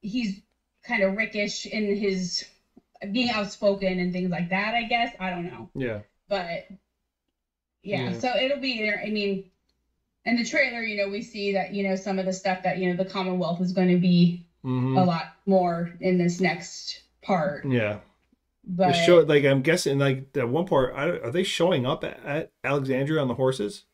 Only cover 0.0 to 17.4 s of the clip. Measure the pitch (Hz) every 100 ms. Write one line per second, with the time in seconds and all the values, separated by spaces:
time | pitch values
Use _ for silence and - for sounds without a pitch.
0 | 214 240 226 196 _ _ _ _ - 240
1 | 196 196 214 208 208 - 202 220 208 202
2 | 202 190 180 - - _ _ - _ _
3 | 202 208 240 214 196 - 208 196 190 185
4 | 180 180 185 170 175 185 208 233 226 240
5 | 247 - 185 175 175 - 214 143 127 107
6 | 101 _ _ 202 175 170 - 190 _ _
7 | _ _ _ _ _ _ _ _ - 202
8 | - 180 254 240 262 277 262 233 214 214
9 | 214 214 202 190 - _ _ _ _ _
10 | _ _ - 240 240 311 269 233 220 208
11 | 196 202 233 208 202 196 180 202 196 190
12 | 202 190 185 185 196 185 185 180 185 180
13 | 190 202 185 185 170 170 180 190 180 180
14 | 180 175 175 175 - _ 131 127 127 131
15 | 185 170 160 - - 190 180 170 170 -
16 | 185 180 175 175 185 - - - - -
17 | _ _ - 190